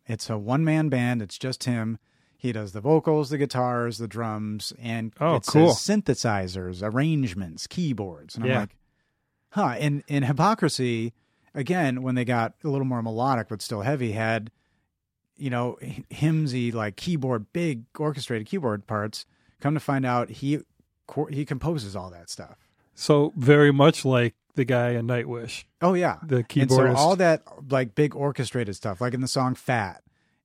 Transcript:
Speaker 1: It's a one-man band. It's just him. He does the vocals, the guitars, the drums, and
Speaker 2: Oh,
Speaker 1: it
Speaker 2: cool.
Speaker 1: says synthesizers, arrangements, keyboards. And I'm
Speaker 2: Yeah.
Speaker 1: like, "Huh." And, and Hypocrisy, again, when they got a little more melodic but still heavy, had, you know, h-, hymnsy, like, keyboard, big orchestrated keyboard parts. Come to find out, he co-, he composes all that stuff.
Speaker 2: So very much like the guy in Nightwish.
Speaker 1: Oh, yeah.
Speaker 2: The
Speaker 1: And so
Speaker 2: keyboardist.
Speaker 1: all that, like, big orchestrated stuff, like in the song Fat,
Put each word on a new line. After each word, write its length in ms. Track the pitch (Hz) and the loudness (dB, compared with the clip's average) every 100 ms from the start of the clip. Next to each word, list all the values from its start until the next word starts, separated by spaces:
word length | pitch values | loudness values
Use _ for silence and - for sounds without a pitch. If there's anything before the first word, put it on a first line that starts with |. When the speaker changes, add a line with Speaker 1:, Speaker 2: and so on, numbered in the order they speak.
| - | -8
Speaker 1:
It's 220 | 110 - | -8 -6
a 80 | 107 | -6
one-man 500 | 104 139 160 156 156 | 0 0 2 2 2
band. 340 | 127 120 120 | 0 0 -2
It's 160 | 101 - | -4 -8
just 280 | 131 - 127 | -8 -4 -2
him. 320 | 120 113 113 _ _ _ _ | -2 -2 -6 _ _ _ _
He 160 | 123 | -6
does 180 | 110 101 | -6 -8
the 80 | 104 | -4
vocals, 500 | 120 160 165 151 131 | 2 2 4 0 0
the 80 | 143 | -2
guitars, 600 | 139 127 123 120 120 107 | -2 0 0 -2 -4 -6
the 100 | 113 | -8
drums, 640 | 107 113 107 107 107 - - | -6 -6 -6 -6 -8 -10 -10
and 300 | 117 113 113 - | -8 -6 -6 -4
Speaker 2:
Oh, 160 | 156 135 | 0 0
Speaker 1:
it 100 | - | 4
Speaker 2:
cool. 280 | 147 165 | 6 6
Speaker 1:
says 240 | 117 - 208 | 6 2 0
synthesizers, 840 | 170 123 120 101 92 92 92 90 | 2 0 0 0 -2 -6 -8 -6
arrangements, 840 | 104 120 156 156 123 87 87 80 - | -4 0 0 0 -2 -4 -10 -12 -10
keyboards. 680 | - 160 107 95 76 - 113 | -4 -2 -2 -6 -10 -14 -4
And 100 | 123 | 0
I'm 40 | |
Speaker 2:
Yeah. 80 | 127 | 0
Speaker 1:
like, 160 | 101 _ _ _ _ _ _ _ _ | -2 _ _ _ _ _ _ _ _
"Huh." 240 | 208 160 120 | 0 0 0
And, 240 | 147 143 - | -2 -2 -2
and 160 | 143 131 | 0 0
Hypocrisy, 880 | 139 185 226 156 - 123 113 117 - _ _ _ | 2 2 2 0 0 -2 0 -4 -8 _ _ _
again, 480 | 143 139 180 139 127 | -8 -2 0 0 -2
when 140 | 131 127 | -2 -2
they 100 | 123 | 0
got 280 | 120 113 - | 0 0 -4
a 60 | 156 | -4
little 160 | 139 131 | -2 -2
more 140 | 120 | -2
melodic 480 | 113 110 135 123 104 | -4 -2 0 0 -2
but 120 | 110 | -8
still 200 | - 110 | -6 -4
heavy, 320 | 110 147 120 | -2 -2 -2
had, 380 | 107 113 113 110 _ _ _ _ _ _ _ _ - | -2 0 0 -4 _ _ _ _ _ _ _ _ -10
you 120 | 139 | -4
know, 280 | 123 123 - | -2 -4 -6
h-, 220 | - - - | -12 -14 -14
hymnsy, 600 | - 151 160 151 123 120 | -2 0 2 0 -2 -2
like, 220 | 113 104 - | -2 -4 -6
keyboard, 560 | 175 160 127 117 101 | -4 -2 -2 -2 -4
big 300 | 170 170 120 117 - | -4 -4 -4 -10 -6
orchestrated 500 | 156 135 - 113 104 | -4 -4 -6 -6 -4
keyboard 400 | 196 131 104 - | -4 -2 -4 -4
parts. 380 | 107 107 - - _ _ _ | -4 -4 -8 -16 _ _ _
Come 140 | 143 | -2
to 60 | 151 | -2
find 260 | - 135 127 | -2 -2 0
out, 240 | 123 110 | 0 -2
he 300 | 113 139 151 - _ _ _ - | -6 -4 -4 -6 _ _ _ -10
co-, 180 | - 151 | -6 -4
he 180 | 143 147 | -6 -6
composes 500 | 135 151 160 101 95 | -4 -4 -4 -6 -10
all 140 | 92 | -12
that 180 | 87 85 | -16 -16
stuff. 280 | - - - _ _ _ - | -16 -16 -20 _ _ _ -6
Speaker 2:
So 380 | - 147 151 180 | 2 4 4 2
very 360 | 127 147 147 | 6 8 8
much 340 | 139 151 - 131 | 8 6 6 2
like 300 | 127 120 - _ - | 2 2 -2 _ -4
the 100 | 123 | 0
guy 260 | 123 120 | 2 2
in 160 | 120 117 | -2 -2
Nightwish. 560 | 120 120 120 117 - - _ | -2 -4 -10 -10 -14 -16 _
Speaker 1:
Oh, 120 | 175 | 2
yeah. 240 | 180 170 - | 2 0 -2
Speaker 2:
The 140 | 160 127 117 147 | 0 0 2 2
Speaker 1:
And 140 | 135 | 6
so 60 | 131 | 6
Speaker 2:
keyboardist. 160 | 127 123 | 6 6
Speaker 1:
all 200 | 156 190 | 6 6
that, 260 | 175 156 - - 139 | 4 4 -2 -18 -2
like, 260 | 135 123 151 | 0 0 2
big 200 | 147 143 | 0 0
orchestrated 600 | 143 139 123 127 104 95 | -4 -2 -2 -2 -4 -4
stuff, 240 | 110 92 | -8 -4
like 120 | 123 | -2
in 80 | 127 | -2
the 60 | 127 | -2
song 280 | 120 127 127 | 0 0 0
Fat, 480 | - 120 95 - _ _ _ _ | 0 0 -2 -8 _ _ _ _